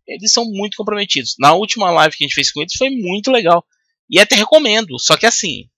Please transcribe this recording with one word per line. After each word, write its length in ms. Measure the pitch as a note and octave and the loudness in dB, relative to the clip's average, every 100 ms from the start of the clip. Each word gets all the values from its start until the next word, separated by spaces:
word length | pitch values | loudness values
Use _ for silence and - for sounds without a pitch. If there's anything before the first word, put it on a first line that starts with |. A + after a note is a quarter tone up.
| - | -16
Eles 260 | E3 G#3+ | -8 -2
são 120 | A3+ | 0
muito 320 | A#3 G3 G#3 - | 0 -4 -6 -8
comprometidos. 580 | G#3 G#3 G3+ C#3+ A#2 - | -6 -4 -2 -4 -4 2
Na 180 | C#3 | 4
última 360 | E3+ G#3+ A3+ F#3 | 4 2 -2 0
live 260 | E3 D#3 - | 4 2 0
que 60 | |
a 40 | C#3+ | -4
gente 80 | D3 | -2
fez 160 | C#3 | -2
com 80 | D3 | -4
eles 160 | F3 - | -6 -2
foi 140 | C4 | -2
muito 420 | C4+ F3 G3+ G#3 | -2 -4 -4 0
legal. 340 | B3 E3+ F3 - _ _ _ - | 2 2 -2 -6 _ _ _ -2
E 120 | D#3 | 2
até 160 | G#3 G#3 | 4 2
recomendo. 640 | G#3+ - B3+ G#3+ G3+ B2+ | 4 4 4 0 -2 -4
Só 160 | - D#3 | 0 2
que 100 | A3+ | 2
assim, 420 | - F#3 G#2+ - | 0 -4 -8 -14